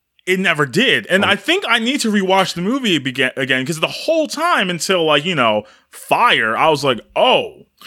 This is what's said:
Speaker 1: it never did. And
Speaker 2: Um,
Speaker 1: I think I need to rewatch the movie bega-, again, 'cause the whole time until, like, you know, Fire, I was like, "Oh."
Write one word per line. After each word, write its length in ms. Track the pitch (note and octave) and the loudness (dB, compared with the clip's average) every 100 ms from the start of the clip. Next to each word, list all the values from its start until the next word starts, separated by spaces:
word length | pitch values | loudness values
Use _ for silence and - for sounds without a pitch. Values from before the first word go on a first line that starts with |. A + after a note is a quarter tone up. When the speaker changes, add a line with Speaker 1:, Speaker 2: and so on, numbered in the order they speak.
| _ _ - | _ _ -4
Speaker 1:
it 140 | F#3 | -2
never 260 | F#3+ D#3 C#3+ | 0 0 0
did. 400 | B2+ B3+ C#3 G#2 | 0 2 2 2
And 140 | F#3+ | 0
Speaker 2:
Um, 60 | G3 | 2
Speaker 1:
I 60 | G3+ | 0
think 260 | - F4+ F4+ | 0 -2 0
I 100 | A#3 | -2
need 220 | A3+ C#4+ | 0 -2
to 100 | A3+ | 0
rewatch 420 | G#3 F#3+ F#3+ F#3+ E3+ | 0 2 2 2 -2
the 60 | |
movie 360 | F3+ C4+ A#3+ D#3+ | -4 -2 0 -2
bega-, 340 | C3 B2+ C3 - | -2 -2 -2 -2
again, 260 | C3 C3 C3 | -2 -2 -2
'cause 140 | D#3+ | -6
the 80 | D#3+ | -8
whole 400 | - - D#4+ D4+ | -6 -2 -2 -2
time 420 | - E4+ D#4 F#3+ | -2 -2 0 -2
until, 360 | F3 - F#3+ D#3+ | -4 -2 0 2
like, 180 | D3 | 2
you 120 | D#3 E3 | 0 0
know, 280 | A#2 G#2+ - _ _ | 2 0 -4 _ _
Fire, 640 | - - C#3+ A#3 D#3+ A2+ A2 | -12 -2 2 4 2 2 2
I 100 | D3+ | 2
was 140 | D3+ | 2
like, 160 | C3+ A2+ - - | 0 -2 -4 0
"Oh." 500 | A#3 G3 G2 - - _ | 2 2 0 -10 -20 _